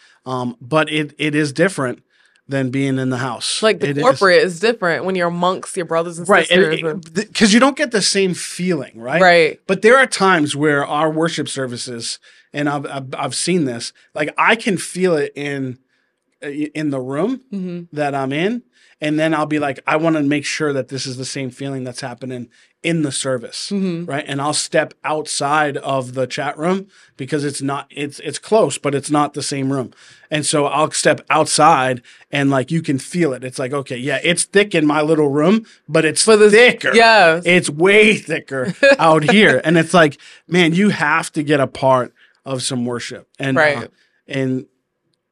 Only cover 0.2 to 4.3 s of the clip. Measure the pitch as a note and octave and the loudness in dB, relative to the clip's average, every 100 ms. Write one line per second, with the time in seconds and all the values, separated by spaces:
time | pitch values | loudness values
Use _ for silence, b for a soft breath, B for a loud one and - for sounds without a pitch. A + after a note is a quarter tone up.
0.2 | B2+ B2+ B2 - B2 D#3 D#3 D3+ D3+ - | -8 -6 -6 -8 -2 0 0 -2 -6 -6
1.2 | D3+ D3 D3 C3 F#3 F#3 B2+ B2 _ _ | -2 0 -2 0 0 0 -6 -6 _ _
2.2 | _ _ - C#3 C3 C3+ C#3 C3 C3 B2 | _ _ -6 -4 -2 -2 -2 -2 -2 -2
3.2 | C3 A2 - - A3 G3+ C#3+ C#3+ B3 - | -4 -6 -8 -2 0 0 -2 0 2 4
4.2 | F#3+ | 4